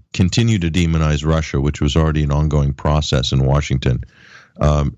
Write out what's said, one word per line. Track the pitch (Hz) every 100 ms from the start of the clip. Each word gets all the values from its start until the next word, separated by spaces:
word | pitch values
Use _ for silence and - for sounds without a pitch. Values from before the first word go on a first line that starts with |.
| -
continue | - 90 - 117 107
to | 85
demonize | 82 82 82 78 76 78
Russia, | 80 76 69
which | 71 -
was | 73 80
already | 80 76
an | 73
ongoing | 71 78 73 69
process | 65 78 76 - 69 64
in | 67
Washington, | 65 71 - 65 65 62 - _ - - - -
um, | 76 73 69